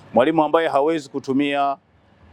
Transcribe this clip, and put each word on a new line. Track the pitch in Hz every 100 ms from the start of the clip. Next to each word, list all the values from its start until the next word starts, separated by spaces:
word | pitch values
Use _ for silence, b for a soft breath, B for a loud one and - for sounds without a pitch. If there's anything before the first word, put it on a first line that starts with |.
| B
mwalimu | 113 135 160
ambaye | 151 165 160
hawezi | 135 151 165 139
kutumia | 139 131 135 143 143 139 139 _ _ _ _ -